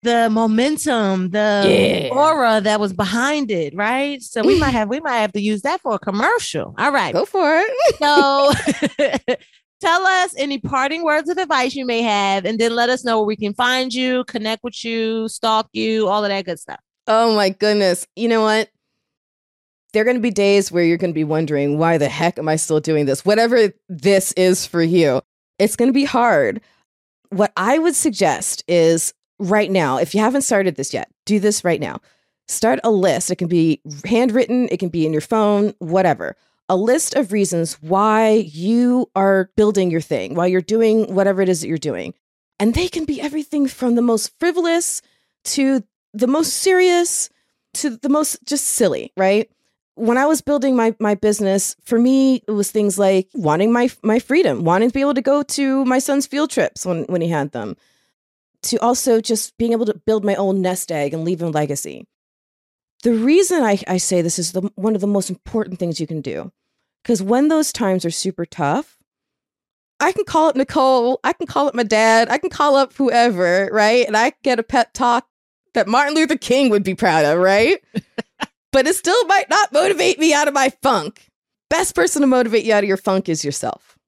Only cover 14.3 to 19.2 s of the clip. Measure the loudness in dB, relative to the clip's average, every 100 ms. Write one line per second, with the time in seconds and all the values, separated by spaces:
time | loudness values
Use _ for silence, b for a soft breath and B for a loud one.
14.3 | -6 -6 -6 -10 -12 -8 -4 -4 -4 -6
15.3 | -4 -2 -2 -2 -4 -2 0 0 0 -2
16.3 | -4 -6 -10 -12 -18 _ _ 0 2 4
17.3 | 2 0 0 0 2 2 0 -6 -6 0
18.3 | 2 2 0 -2 _ _ _ _ _